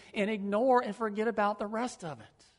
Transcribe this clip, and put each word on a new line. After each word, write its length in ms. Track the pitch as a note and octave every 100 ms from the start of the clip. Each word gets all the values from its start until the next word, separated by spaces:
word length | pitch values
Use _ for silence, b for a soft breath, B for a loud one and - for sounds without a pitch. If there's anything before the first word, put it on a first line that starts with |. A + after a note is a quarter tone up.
| B
and 160 | A3+ G3+
ignore 520 | G#3+ G3+ G#3 C4 B3
and 140 | A#3 G3+
forget 320 | A3 G3+ A3+
about 300 | G#3+ G#3 G#3
the 80 | G#3
rest 360 | A3 B3 -
of 180 | E3 B2
it. 240 | G#2 _ -